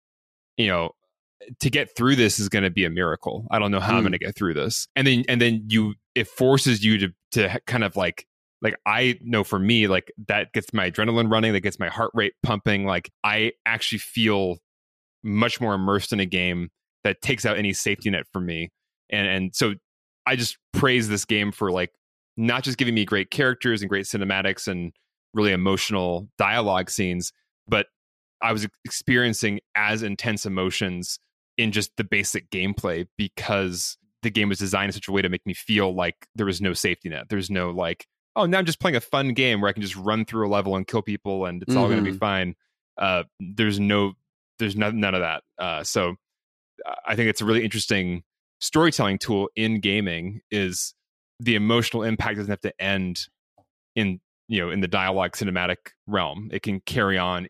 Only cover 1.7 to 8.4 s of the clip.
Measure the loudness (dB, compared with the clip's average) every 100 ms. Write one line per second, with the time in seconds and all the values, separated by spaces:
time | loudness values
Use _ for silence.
1.7 | 0 -2 0 4 6 4 4 0 2 2
2.7 | 2 0 2 0 0 -4 -6 -2 0 2
3.7 | 0 2 2 2 0 -6 -4 -2 -2 -2
4.7 | -4 -4 0 2 2 2 2 4 2 0
5.7 | 0 0 -4 _ -4 -4 2 4 4 4
6.7 | 2 4 2 0 -6 -6 0 0 0 -2
7.7 | 0 0 0 -2 -2 -14 _